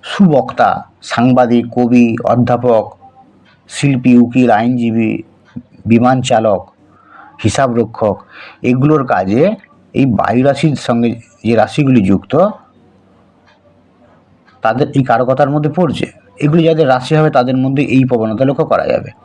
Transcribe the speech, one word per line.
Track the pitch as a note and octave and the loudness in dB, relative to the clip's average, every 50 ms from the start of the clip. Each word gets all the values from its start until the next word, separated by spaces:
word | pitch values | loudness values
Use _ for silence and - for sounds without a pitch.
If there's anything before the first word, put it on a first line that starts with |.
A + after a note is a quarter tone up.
| - | -14
সুবক্তা, | - - - G3+ F3 D3+ C3 A#2 - - - A#2+ G2+ F2+ - - - _ _ - | -14 0 2 4 4 4 2 0 -2 -2 0 0 0 0 -2 -8 -16 _ _ -14
সাংবাদিক, | - - - A#2 C3 B2 B2+ B2 A#2 A#2+ A#2+ A2+ A#2+ A#2 | -8 -4 0 0 2 2 2 2 2 2 0 -2 -2 -2
কবি, | B2 B2 A#2 B2 B2 A#2+ A#2 A2+ A#2 - | -2 0 2 4 2 2 2 0 -4 -2
অধ্যাপক, | - A2+ A#2+ A#2+ A2+ B2 A#2+ A#2+ B2 A#2 A2 G#2 G#2 - _ - - _ - - _ _ _ _ _ _ _ _ _ | -2 0 0 0 0 0 -2 0 0 0 0 0 -4 -12 _ -20 -20 _ -20 -20 _ _ _ _ _ _ _ _ _
শিল্পী, | - - - C#3+ C#3 B2 B2 C3 B2 | -10 -4 -2 0 0 2 2 4 4
উকিল, | A#2+ A#2+ A#2+ A#2+ C3 B2+ A#2+ | 4 4 4 2 0 2 2
আইনজীবী, | A2 G#2 A2+ A#2+ B2+ B2 A#2+ A#2 A2 A2+ A2+ G#2+ G#2+ G#2+ - _ _ _ _ _ _ - - _ _ - - | 2 2 2 0 -2 -2 -2 -2 -2 -2 -2 -2 -4 -6 -10 _ _ _ _ _ _ -20 -20 _ _ -12 -2
বিমান | G#2+ A2+ A#2 A#2 B2 C3 C3 A#2+ | 2 2 2 4 2 0 0 0
চালক, | - A#2 A2+ A2 A2 G2+ F2+ F#2 - _ _ _ _ _ _ _ _ - - - - _ - - | 0 0 0 2 0 0 -2 -4 -10 _ _ _ _ _ _ _ _ -20 -20 -20 -20 _ -4 -4
হিসাবরক্ষক, | A2 - - C#3 B2+ A#2 A#2 A#2 G2+ A2+ - A2+ G#2+ G2 - - _ - - - - - _ - | -2 0 0 -2 0 -2 -4 -6 -8 -8 -4 -2 -2 -2 -4 -10 _ -20 -20 -20 -20 -20 _ -2
এগুলোর | B2 B2+ B2 C3 D3+ D#3 D3+ C3+ | -2 0 0 2 2 2 0 0
কাজে | B2+ B2+ F#2 F#2+ F#2+ G2+ A#2+ D#3 G3 A3 G#3 - _ _ _ _ _ _ | -2 -2 -2 -2 -2 0 2 0 0 0 -4 -12 _ _ _ _ _ _
এই | A#2 C3+ | -2 0
বায়ু | C3+ A2 - - - A2 B2 C3 | 0 0 -2 -2 0 0 0 2
রাশির | C#3 C#3 C#3 - D#3+ C#3 - - | 0 0 0 0 -2 -2 -2 -4
সঙ্গে | - B2 A#2 A#2 A#2 - A2+ - _ _ _ - | -4 -2 0 0 -2 -4 -6 -12 _ _ _ -4
যে | G#2 A#2 | -2 0
রাশিগুলি | A2+ B2 - - - D3+ C3+ B2+ A#2+ G2 F#2+ | 0 0 0 0 -2 0 2 2 2 2 2
যুক্ত | G2 F#2+ - _ - D3 F#3 G#3+ G#3+ - _ _ _ _ _ _ _ _ _ _ _ _ _ _ _ _ _ _ _ _ _ _ _ _ _ _ _ _ _ _ _ _ _ _ _ _ _ _ _ _ - | 0 0 -2 _ 0 0 0 0 -2 -8 _ _ _ _ _ _ _ _ _ _ _ _ _ _ _ _ _ _ _ _ _ _ _ _ _ _ _ _ _ _ _ _ _ _ _ _ _ _ _ _ -6
তাদের | A2 A2+ B2+ D3 - - | -4 -2 -2 -4 -2 -2
এই | C#3 C3 | -2 0
কারকতার | - A#2+ A#2 A2 A#2+ C3 - D3 C3+ | 0 0 0 2 0 0 0 0 0
মধ্যে | C#3+ D3+ D3 D3+ D3+ | 0 -2 -2 -2 -2
পড়ছে। | - F3+ D#3 - - - - - - _ _ _ - D3 | 0 -2 -2 -2 -4 -8 -10 -10 -20 _ _ _ -4 -2
এগুলি | D3 D3+ E3+ D#3+ | 0 2 2 2
যাদের | D#3+ E3 D#3 D#3+ C3 | 2 2 2 2 2
রাশি | B2+ B2+ C3 - D#3+ | 2 0 0 -2 0
হবে | D3+ D#3 D#3 | 2 2 2
তাদের | D3+ C#3 B2 B2+ C3 | 2 0 0 0 -2
মধ্যে | C3 C3 C3 C3+ C#3 D3 | -2 -2 -2 -2 -2 -2
এই | - A#2 C3 C3 | 0 2 0 2
প্রবণতা | B2+ B2+ A#2 A2 A2 A2 - C3+ | 2 0 -2 -2 -2 -2 -2 -2
লক্ষ্য | C3+ C3+ B2 D#3+ | -2 0 -2 -2
করা | - - F#2 - | 0 0 -2 0
যাবে। | - - - - - - _ | -2 -2 -4 -4 -8 -18 _